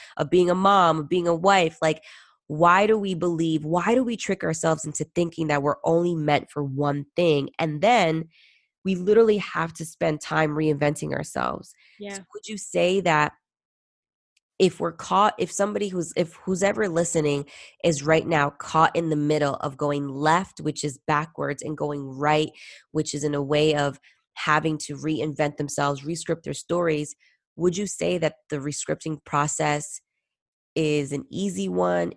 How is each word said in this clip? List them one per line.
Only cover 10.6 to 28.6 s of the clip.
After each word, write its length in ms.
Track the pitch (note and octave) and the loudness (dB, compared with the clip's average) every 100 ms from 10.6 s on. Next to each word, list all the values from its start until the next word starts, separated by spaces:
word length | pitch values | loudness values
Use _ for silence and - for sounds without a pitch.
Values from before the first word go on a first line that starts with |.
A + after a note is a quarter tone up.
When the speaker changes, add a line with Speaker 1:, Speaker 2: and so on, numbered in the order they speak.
| D#3 C#3+ D3 D3+ D3+ | 0 2 0 0 -4
Speaker 1:
ourselves. 600 | C#3 D3+ - B1+ - - _ _ - | -6 -6 -4 -4 -6 -12 _ _ -16
Speaker 2:
Yeah. 140 | G3+ | -14
Speaker 1:
So 80 | G3 F#3 | -14 -16
would 140 | G#3 - | -18 -14
you 100 | G#3+ | -12
say 440 | - F3 F3 G3 | -6 0 2 2
that 320 | F3 D3+ D3 - _ _ _ _ _ _ _ _ _ _ _ - | 2 2 2 -4 _ _ _ _ _ _ _ _ _ _ _ 0
if 200 | F#3 - | 2 2
we're 140 | E3+ | -6
caught, 400 | E3 - F#3 G#3 - | -6 0 4 4 2
if 140 | F3+ | -4
somebody 380 | - G3+ G#3 G3+ | -2 -2 -2 -4
who's, 240 | F3+ D#3+ - | -4 -4 -2
if 200 | E3 - | -4 -6
who's 280 | - F#3 | -6 0
ever 240 | G3 G#3+ G#3 | 0 0 0
listening 600 | E3 E3+ E3 D3+ C#3+ C#3+ - - _ | 0 0 0 2 0 -4 -14 -20 _
is 180 | E3+ C#3+ | 0 2
right 240 | C#3+ D#3+ D#3+ | 2 2 4
now 260 | D#3 C#3+ | 2 0
caught 440 | - - D#3+ D#3+ - | -2 -2 4 4 2
in 140 | E3 | 0
the 80 | D3+ | 0
middle 380 | D3 D3+ C#3+ - | 2 2 0 -2
of 200 | D3 C3+ | -6 -4
going 320 | D3 C#3+ C#3+ | -2 -2 -4
left, 540 | C3+ D3+ E3+ G3 - | -2 2 2 0 -6
which 240 | D3+ D3 D3+ | -6 -4 -6
is 140 | B2+ - | -6 -2
backwards, 560 | D3 D#3 - C#3+ C#3+ | -2 -2 -6 -6 -6
and 140 | D#3 D3+ | -8 -6
going 300 | D3+ D3 C3+ | -6 -6 -10
right, 460 | C3 D3 D#3 D#3 - - - _ | -2 2 2 0 -6 -20 -20 _
which 220 | D#3 D3+ | -6 -4
is 120 | D3 D3 | -4 -4
in 100 | C#3+ | -2
a 80 | |
way 320 | C#3 D3 D#3 D3 | 0 2 2 2
of 240 | C#3+ - _ _ _ - | -2 -4 _ _ _ -6
having 420 | - D#3 D#3+ D3+ | 0 0 0 -4
to 180 | - C#3+ | -8 -8
reinvent 600 | D3 D3+ D3+ D3 D3 C#3+ | -6 -4 -4 -2 -2 -2
themselves, 480 | D3 - C#3+ C#3 C#3 | -6 -2 -2 -2 -6
rescript 400 | E3 - E3 C#3+ | -8 -6 -6 -6
their 80 | |
stories, 600 | D3 - F3 E3+ D3+ D3 - _ _ _ - | -10 -4 -2 0 -2 -4 -12 _ _ _ -2
would 180 | F3+ F3+ | 0 0
you 120 | G3+ | -4
say 300 | - E3+ F3+ | -4 -2 0
that 160 | D#3 - _ | -2 -4 _
the 80 | |
rescripting 640 | D3 | -8